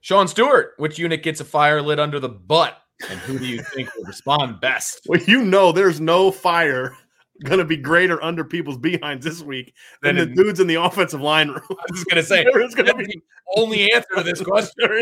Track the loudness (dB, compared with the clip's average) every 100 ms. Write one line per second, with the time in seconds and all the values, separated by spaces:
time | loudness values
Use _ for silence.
0 | 4 2 4 2 4 4 2 -6 -6 -4
1 | -4 -2 -4 -6 -4 2 2 2 0 0
2 | 0 -2 -8 -10 0 2 2 -4 _ _
3 | -14 -12 -8 -8 -6 -8 -8 -10 -10 -12
4 | -14 -10 -2 0 -2 -4 -4 -2 -6 -12
5 | 0 0 4 2 4 4 4 4 2 2
6 | 0 2 2 2 0 0 0 -2 -6 -12
7 | _ _ _ _ 0 0 0 -4 2 4
8 | 4 2 -4 -6 -6 -6 -6 -4 -4 -4
9 | -6 -8 -8 -10 -10 -12 -12 _ -20 _
10 | 0 0 0 2 2 2 0 2 0 0
11 | -2 -2 0 2 2 -4 -12 -12 -10 -10
12 | -2 -2 2 2 4 2 0 0 0 0
13 | -6 -12 _ _ -4 -2 0 2 2 2
14 | 0 -4 -2 -4 -2 -2 -2 -4 -2 0